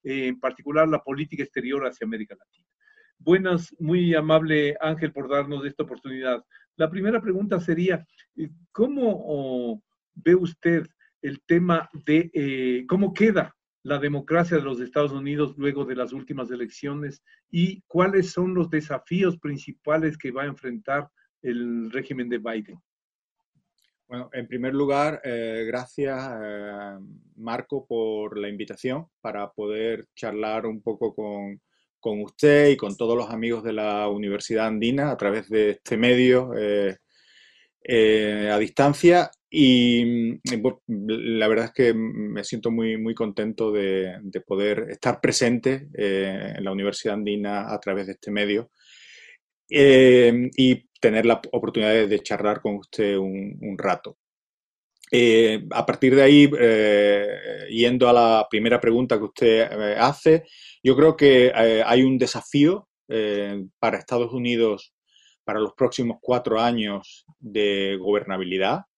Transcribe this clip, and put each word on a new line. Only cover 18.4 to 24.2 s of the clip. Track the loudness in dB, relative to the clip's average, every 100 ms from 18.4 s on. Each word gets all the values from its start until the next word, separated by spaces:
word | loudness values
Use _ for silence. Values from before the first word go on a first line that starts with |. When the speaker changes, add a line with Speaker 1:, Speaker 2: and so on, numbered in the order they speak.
| -4
Speaker 1:
los | -4 -4
desafíos | -4 -6 -12 _ -2 -2 -4
principales | -10 -12 -14 -14 -4 -2 -2 -6
que | -10
va | -8
a | -10
enfrentar | -10 -12 -12 -8 -8 -8 _ _ _
el | -8 -8 -6 -8 -8
régimen | -10 -10 -10 -8
de | -8
Biden? | -8 -10 -12 -20 _ _ _ _ _ _ _ _ _ _ _ _ _
Speaker 2:
Bueno, | -16